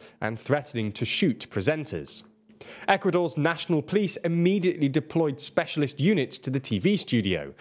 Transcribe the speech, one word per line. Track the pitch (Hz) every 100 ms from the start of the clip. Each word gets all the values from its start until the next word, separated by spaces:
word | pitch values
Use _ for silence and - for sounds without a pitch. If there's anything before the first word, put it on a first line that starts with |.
| - _
and | 110 110
threatening | - 147 135 117 107
to | - -
shoot | - 180 110 -
presenters. | 104 98 156 143 85 71 - - _ _ - - - -
Ecuador's | 196 196 180 170 156
National | 156 165 - 160
Police | - 202 196 -
immediately | 170 170 175 196 175 156 139
deployed | 143 139 165 156 127
specialist | - - - 151 139 -
units | 160 202 127 -
to | 139
the | 135
T | - 98
V | 190 208
studio, | - 233 98 85 69 -